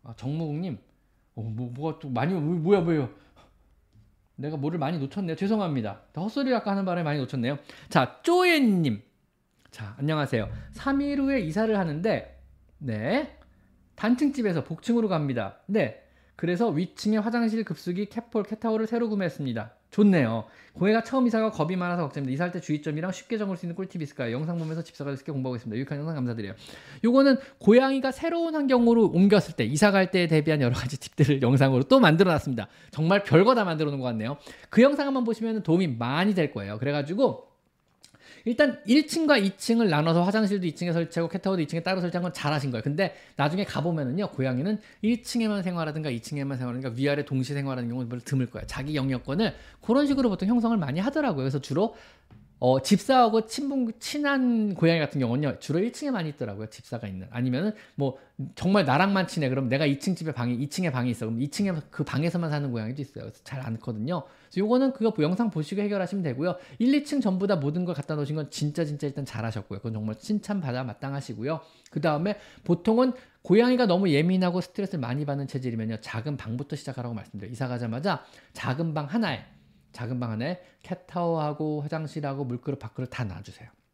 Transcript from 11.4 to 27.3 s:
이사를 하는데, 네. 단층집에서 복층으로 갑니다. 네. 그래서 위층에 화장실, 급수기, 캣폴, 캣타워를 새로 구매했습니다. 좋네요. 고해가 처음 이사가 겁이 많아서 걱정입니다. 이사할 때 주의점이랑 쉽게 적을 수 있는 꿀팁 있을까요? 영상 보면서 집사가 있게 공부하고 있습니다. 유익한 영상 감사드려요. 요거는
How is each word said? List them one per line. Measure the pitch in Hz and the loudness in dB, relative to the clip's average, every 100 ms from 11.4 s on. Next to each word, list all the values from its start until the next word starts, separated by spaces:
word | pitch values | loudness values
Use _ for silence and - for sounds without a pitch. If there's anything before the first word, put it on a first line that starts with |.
이사를 | 160 160 220 208 | -2 0 2 2
하는데, | 170 147 208 143 - - - - _ _ | 0 -2 0 -2 -4 -20 -20 -20 _ _
네. | 139 107 120 175 226 - - _ _ _ _ | -6 -4 -2 -2 -4 -12 -20 _ _ _ _
단층집에서 | - 214 247 294 277 214 165 | -4 0 2 0 0 0 0
복층으로 | - 165 - 233 220 | -4 -8 0 0 2
갑니다. | 170 143 120 98 - - | 0 0 -2 -4 -10 -2
네. | 208 131 - _ _ _ - | 0 0 -4 _ _ _ -6
그래서 | 170 180 233 | -2 0 0
위층에 | 147 180 - 208 214 | 0 -2 -4 0 0
화장실, | 214 233 233 220 | 0 0 0 0
급수기, | 202 151 180 180 202 | -4 -6 -6 -4 -4
캣폴, | 233 226 226 | -8 -4 -4
캣타워를 | 202 220 233 220 220 | -4 -4 -2 -2 0
새로 | 233 233 | -2 0
구매했습니다. | 208 180 - 139 113 107 _ _ | 0 -2 -4 -4 -4 -8 _ _
좋네요. | - 208 180 117 113 - - - | 4 6 6 4 0 -6 -18 -20
고해가 | - 190 226 | -2 2 2
처음 | 226 262 247 | 2 2 2
이사가 | 220 220 | 2 0
겁이 | 214 156 185 | 0 -2 0
많아서 | 175 175 | -2 -2
걱정입니다. | 147 147 135 | -2 -4 -4
이사할 | 135 175 | -2 -4
때 | 175 | -4
주의점이랑 | - 151 151 151 180 | -4 -4 -2 -4 -4
쉽게 | 180 - 226 | -8 -6 -4
적을 | 202 180 | -4 -4
수 | |
있는 | 175 170 | -8 -8
꿀팁 | 190 180 | -8 -8
있을까요? | 147 - 120 | -8 -6 -4
영상 | 120 156 170 | -2 -4 -4
보면서 | 156 160 | -4 -6
집사가 | 160 - 143 | -8 -8 -8
있게 | 135 - | -8 -6
공부하고 | 143 127 | -4 -4
있습니다. | 123 117 110 | -6 -6 -6
유익한 | 135 143 | -4 -6
영상 | 156 156 | -6 -4
감사드려요. | 123 113 98 95 - - - - | -4 -4 -8 -10 -16 -20 -20 0
요거는 | 226 262 277 | 4 6 6